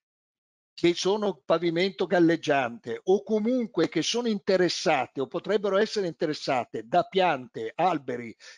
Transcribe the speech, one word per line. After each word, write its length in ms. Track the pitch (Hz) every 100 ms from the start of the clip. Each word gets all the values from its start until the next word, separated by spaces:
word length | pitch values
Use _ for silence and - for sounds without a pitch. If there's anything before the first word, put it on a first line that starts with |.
| _ _ _ _ _ _ _
che 200 | - 170
sono 480 | 175 185 214 208 175
pavimento 640 | - 165 170 165 196 190 180
galleggiante 960 | 180 165 160 151 139 123 117 123 113
o 180 | - 196
comunque 680 | - 214 214 254 226 - -
che 120 | 170
sono 280 | 147 233 240
interessate 920 | 208 - 185 180 - 185 143 120 -
o 60 | 135
potrebbero 500 | 175 180 214 202 190
essere 300 | 214 214 185
interessate 800 | 151 160 147 - 135 113 117 113
da 160 | 175
piante, 680 | 165 190 180 139 127 - 113 -
alberi 580 | 175 160 131 120 117 - -